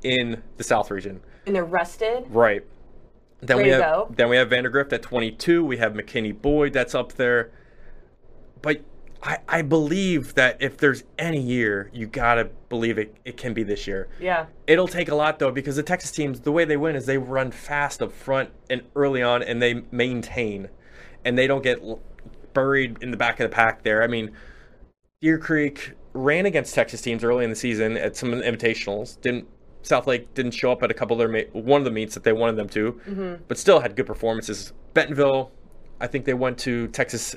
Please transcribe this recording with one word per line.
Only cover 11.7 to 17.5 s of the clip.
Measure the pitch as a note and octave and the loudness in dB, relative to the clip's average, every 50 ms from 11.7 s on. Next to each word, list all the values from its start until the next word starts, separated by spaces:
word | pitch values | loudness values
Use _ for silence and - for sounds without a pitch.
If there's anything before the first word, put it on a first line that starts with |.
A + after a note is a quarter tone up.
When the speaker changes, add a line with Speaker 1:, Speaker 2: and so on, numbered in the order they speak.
| G2+ G2 G2+ G2 | 0 -2 -4 -6
Speaker 1:
you | - A#2+ A2+ | -10 -10 -10
gotta | G#2+ - C3+ A#2+ A#2 A#2+ A#2 A2+ A2 - - - - | -8 -4 0 2 4 4 4 2 -2 -4 -14 -10 -6
believe | A#2+ A2+ A2+ A#2 A2+ G#2+ | -4 -2 0 0 0 0
it, | G#2+ G#2+ - - - | -4 -6 -8 -18 -16
it | B2+ A#2+ | -16 -12
can | - - B2+ | -8 -6 -6
be | A2 A2 A2 | -4 -2 -2
this | G2+ G#2 G2+ - G2 | -2 -2 -4 -4 -6
year. | G2 F#2+ F#2 - - - | -6 -6 -6 -8 -10 -6
Speaker 2:
Yeah. | E3+ F#3 F3+ E3 D#3+ D#3 - - - - | -2 -2 -2 -2 -2 -6 -12 -4 4 4
Speaker 1:
It'll | D#3+ F3 F#3 | 4 4 4
take | F3+ F3+ F3 F3 - | 0 -2 -4 -2 0
a | D3 | 0
lot, | D3+ D3+ D#3 D#3 - | 2 2 0 0 0
though, | D3+ C3+ | 0 0
because | A#2+ C#3 C3+ D3 C3+ | 0 -2 -4 -4 -4
the | C#3+ | -4
Texas | D3 D#3 F3+ F3+ - - | -2 -2 -2 -4 -4 -6
teams, | - - D3+ C#3 C3 A#2+ | -6 -4 -4 -4 -4 -4
the | - D3+ | -2 0
way | D3 E3+ E3+ | 2 2 4
they | D#3 D3+ | 2 2
win | C#3+ D3+ D#3+ D3+ | 0 0 0 -2
is | C3+ A#2+ | -2 -2
they | B2+ C3+ C3+ | 0 0 0
run | B2+ B2 C3 C3+ C3 B2+ | -2 -2 -2 -2 -2 -2